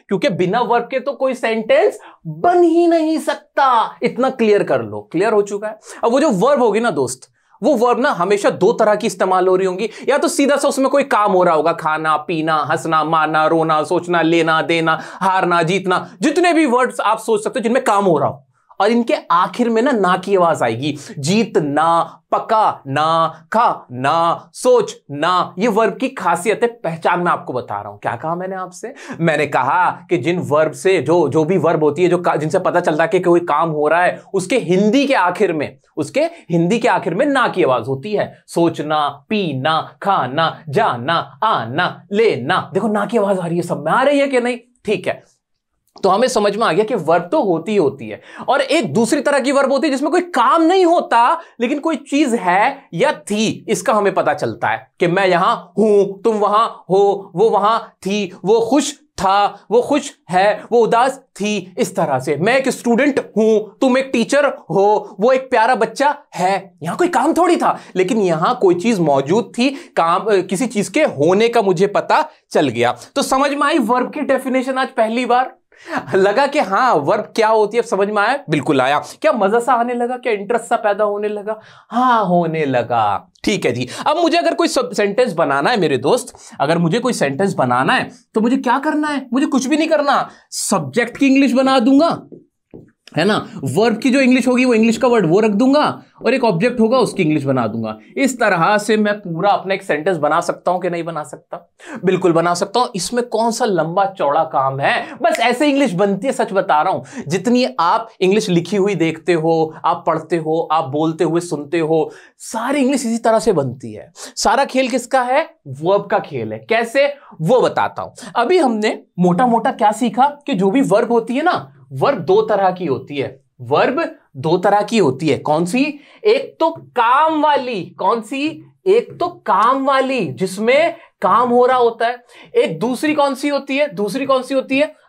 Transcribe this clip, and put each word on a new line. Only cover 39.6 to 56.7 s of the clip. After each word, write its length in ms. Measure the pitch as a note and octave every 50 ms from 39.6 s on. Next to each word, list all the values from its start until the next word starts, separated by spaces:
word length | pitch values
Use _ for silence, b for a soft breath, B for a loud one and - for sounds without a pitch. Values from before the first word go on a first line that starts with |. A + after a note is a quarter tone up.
| B2+ D#3 D#3+ D#3 C3+ - - _ -
खाना, 600 | G3 F#3+ F3 C#3 B2 C3 D#3 E3 D#3 - - - D3+
जाना, 680 | C3+ F#3+ A3+ G3 C#3 A#2+ A#2+ C#3+ E3+ D#3+ - - - - -
आना, 640 | A3 G#3+ D3 A#2 A2+ B2 E3+ F3+ E3 - - - _ G3+
लेना, 580 | G3+ A#3 G#3 D#3 A#2+ A#2+ C#3 F#3 F3 - - C#3+
देखो 140 | F#3 G3 A3+
ना 180 | G#3 G#3 G3+
की 120 | G3 A#3 A3+
आवाज 200 | G3+ G3 G3+ F#3
आ 80 | F3
रही 100 | E3+ E3
है, 60 | F3 E3
सब 220 | - D#3+ C#3 C#3+
में 80 | D#3 F#3
आ 100 | A3+ C4
रही 160 | C#4 D4 C#4
है 100 | C#4 C#4
कि 120 | C4+ B3
नहीं? 180 | A#3 A#3+ B3 A#3+ - _ _ _ _
ठीक 220 | - G#3+ - -
है, 360 | - - - - _ _ _ _ _ _ _ _ _ _ _ _ _ _ - -
तो 60 | G3
हमें 200 | F3+ G3+ B3 B3+
समझ 280 | - A3 G#3 G#3 G3
में 100 | G#3 A#3
आ 60 | G3+ D#3+
गया 120 | F3 A3
कि 100 | G#3+ C4
वर्ब 340 | G#3 D3+ D3 E3 F3+ F3 - -
तो 100 | D#4+ C4
होती 300 | G3 F3 D#3+ E3 - G#3+
ही 60 | G3+
होती 300 | E3 C3+ - - A#2 G#2+
है। 120 | G2+ - B B B B A3+ -
और 120 | B3 C4+
एक 320 | C#4 - C4 E4 B3 E3+ C3+
दूसरी 260 | F#3+ A#3 A3 D#4+ D4
तरह 180 | C4 D4 C#4+ C#4
की 140 | A#3+ C4 C#4
वर्ब 200 | C4+ C#4 C4 C4+
होती 140 | C4+ C4+
है 40 | D#4+
जिसमें 200 | C4+ C4 C#4 D#4
कोई 100 | D4+ F4+
काम 420 | F4+ - - C4+ A3+ B3 D4 E4 E4
नहीं 220 | D#4+ F#4 G4 F#4
होता, 540 | E4 E4+ E4+ - - - A#3 A#3+ B3+ E4 E4 B B B B
लेकिन 180 | A3+ A#3+ D4+ D4
कोई 180 | C4+ E4 D#4+
चीज 380 | - - - - C#4 D#4 C4 -
है 540 | - F3+ F3+ F3 F#3+ G#3+ B3+ C#4 - - _ -
या 180 | E3 A3 D4 D4
थी, 540 | - - - G3+ G#3 A3 F#3+ C3+ - - -
इसका 240 | A3 - - - A3+
हमें 220 | G#3+ G3+ G3 F3+
पता 200 | F3+ D#3 D#3 D3
चलता 340 | D3 - A#2+ G#2+ - - A2
है 220 | A2 A2+ - _ _ -
कि 60 | -
मैं 200 | E3+ E3+ F#3+ G3 F#3
यहां 280 | F3 E3+ F#3 G#3+ A#3+
हूं, 640 | F#3 - - _ - G#3 A3 G#3 G3+ G3 G3 G3 - -
तुम 140 | A3+ A3
वहां 300 | G#3 G3+ G3 G3+ G#3 A#3 A3